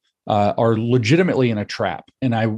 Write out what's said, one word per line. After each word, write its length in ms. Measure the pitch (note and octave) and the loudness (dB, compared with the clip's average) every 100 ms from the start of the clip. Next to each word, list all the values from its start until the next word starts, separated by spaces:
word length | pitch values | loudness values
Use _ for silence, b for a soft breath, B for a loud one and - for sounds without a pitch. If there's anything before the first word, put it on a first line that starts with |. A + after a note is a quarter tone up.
| _ _ - | _ _ -2
uh, 260 | G#2+ G#2 - | 0 2 2
are 200 | A#2 A2 | 2 2
legitimately 720 | A#2 B2+ A2 E3+ F#3 C3 B2 | 2 0 2 2 2 2 0
in 80 | G#2+ | 0
a 80 | G2+ | -6
trap. 400 | - G2 D#2+ - - | -4 -4 -6 -12 -6
And 140 | C3 A2+ | -2 0
I, 80 | A2+ | -2